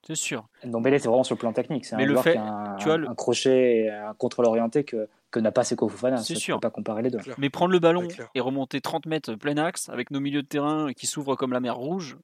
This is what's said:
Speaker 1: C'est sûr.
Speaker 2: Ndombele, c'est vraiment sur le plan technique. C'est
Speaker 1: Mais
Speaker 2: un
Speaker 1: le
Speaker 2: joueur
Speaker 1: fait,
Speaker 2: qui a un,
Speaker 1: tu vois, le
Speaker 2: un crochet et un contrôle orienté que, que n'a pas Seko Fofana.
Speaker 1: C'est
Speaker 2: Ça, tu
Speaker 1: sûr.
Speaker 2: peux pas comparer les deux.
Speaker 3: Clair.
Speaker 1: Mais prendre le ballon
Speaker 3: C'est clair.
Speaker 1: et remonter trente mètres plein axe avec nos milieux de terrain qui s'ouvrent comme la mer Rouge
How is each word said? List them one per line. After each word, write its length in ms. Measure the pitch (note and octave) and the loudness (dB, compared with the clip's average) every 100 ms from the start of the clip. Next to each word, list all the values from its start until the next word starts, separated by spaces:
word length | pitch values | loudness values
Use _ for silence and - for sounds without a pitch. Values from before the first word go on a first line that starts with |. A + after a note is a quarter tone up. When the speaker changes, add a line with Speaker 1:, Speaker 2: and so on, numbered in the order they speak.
| - | -8
Speaker 1:
C'est 80 | |
sûr. 340 | D#3 - B2+ - _ | -6 -4 -6 -8 _
Speaker 2:
Ndombele, 360 | B2 A#2 B2 C#3 | -4 0 4 4
c'est 80 | A#2 | 4
vraiment 160 | B2 | 4
sur 100 | B2+ | 4
le 60 | A#2+ | 0
plan 120 | A#2 | 0
technique. 320 | A2 A#2+ C3 | -2 -2 -4
C'est 120 | - A2+ | -4 0
Speaker 1:
Mais 80 | |
Speaker 2:
un 20 | C3+ | 2
Speaker 1:
le 60 | |
Speaker 2:
joueur 120 | B2+ | 4
Speaker 1:
fait, 80 | E3 | 4
Speaker 2:
qui 60 | B2+ | 2
a 60 | |
un, 320 | G#2+ G#2 G#2 G2 | 0 -6 -6 -2
Speaker 1:
tu 80 | B2+ | 0
vois, 100 | D#3+ | 2
le 120 | C#3+ | 0
Speaker 2:
un 60 | A#2 | -4
crochet 600 | - A#2+ C3+ C3 B2+ A2+ | 0 2 4 6 6 4
et 120 | A2 | 2
un 240 | G#2 G#2 | -2 -10
contrôle 320 | G#2+ B2 - A#2 | -4 -4 2 4
orienté 380 | A2+ A#2 A2+ | 4 2 0
que, 240 | G#2 A2+ G#2+ _ _ | -2 -6 -6 _ _
que 100 | A#2+ | 0
n'a 120 | A2 | 2
pas 100 | B2 | 2
Seko 280 | A#2 A#2+ A2 | 0 0 -2
Fofana. 260 | - B2+ B2+ | 0 0 0
Speaker 1:
C'est 160 | A2 | -2
Speaker 2:
Ça, 80 | E3 | -4
tu 0 | |
Speaker 1:
sûr. 160 | - C#3 | -2 -2
Speaker 2:
peux 40 | |
pas 100 | A#2 | -2
comparer 320 | - G#2+ G#2+ | -4 -6 -2
les 80 | B2 | -2
deux. 80 | A#2 | -4
Speaker 3:
Clair. 180 | F#2+ B2 | -8 -4
Speaker 1:
Mais 120 | C#3 | -4
prendre 220 | - F3 | 0 2
le 60 | F#3 | 6
ballon 280 | E3 F3 F3 | 6 4 -2
Speaker 3:
C'est 60 | E3+ | -10
clair. 140 | A#2 | -6
Speaker 1:
et 60 | C3 | -2
remonter 400 | B2+ C#3 C3 C#3 | -2 -2 -4 -6
trente 240 | - D#3+ | -4 -6
mètres 300 | D#3+ D#3 - | -4 -6 -4
plein 240 | G#2+ D3 D3 | -6 -2 0
axe 320 | E3 - - | 0 -4 -8
avec 200 | A#2+ B2 | -8 -6
nos 100 | C#3+ | -4
milieux 200 | C#3 C#3+ | -2 -2
de 60 | C#3 | -2
terrain 480 | D3 D3 D#3 D3 | -2 0 0 -2
qui 120 | A#2+ - | -4 -6
s'ouvrent 300 | - C#3 B2+ | -4 -2 0
comme 160 | C3+ | 0
la 80 | B2 | 0
mer 160 | B2 A#2+ | -2 -4
Rouge 400 | C3+ F#3 D3+ - | -4 -4 -6 -14